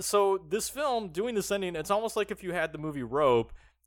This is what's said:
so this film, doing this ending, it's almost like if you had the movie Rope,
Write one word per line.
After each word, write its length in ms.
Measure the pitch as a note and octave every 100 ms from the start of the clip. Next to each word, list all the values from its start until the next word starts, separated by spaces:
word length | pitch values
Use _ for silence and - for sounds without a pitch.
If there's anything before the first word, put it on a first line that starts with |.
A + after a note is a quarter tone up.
so 360 | F#3+ G#3 G3 F#3+
this 320 | D#3+ G3+ -
film, 380 | C4 D4 A#3+ G3+
doing 240 | D#3 A#3
this 160 | A3 F3+
ending, 260 | G3+ F#3 E3+
it's 140 | D3+
almost 260 | G3+ A3 A3
like 140 | G3+
if 140 | G3+
you 80 | F#3
had 180 | F3 D#3+
the 60 | D#3
movie 240 | D3+ C#3+
Rope, 520 | A#2+ C3 C#3+ A#2+ A2+ - - _